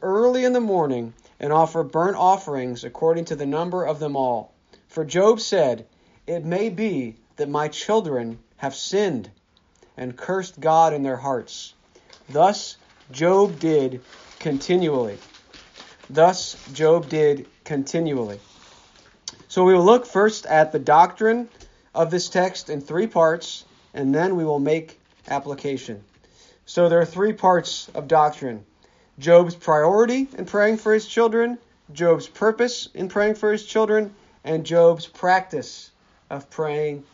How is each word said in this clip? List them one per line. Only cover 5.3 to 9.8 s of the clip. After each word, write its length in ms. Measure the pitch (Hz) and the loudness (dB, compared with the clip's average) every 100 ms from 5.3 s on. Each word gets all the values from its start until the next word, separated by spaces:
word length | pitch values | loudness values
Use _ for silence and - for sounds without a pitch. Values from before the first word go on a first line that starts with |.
| 226 | 2
said, 460 | - 196 143 113 - _ _ _ - | 0 0 0 -2 -8 _ _ _ -10
'It 180 | 170 156 | -8 -4
may 240 | 180 220 | -4 -4
be 460 | 180 220 156 120 110 _ - | -4 -4 -4 -8 -12 _ -8
that 120 | 143 | -6
my 180 | 147 151 | -4 -4
children 680 | - - 196 170 131 117 117 _ _ | -6 -2 0 0 -2 -6 -12 _ _
have 180 | 139 - | -10 -10
sinned 540 | - 196 202 131 98 _ _ _ _ _ | -4 -2 -2 -4 -8 _ _ _ _ _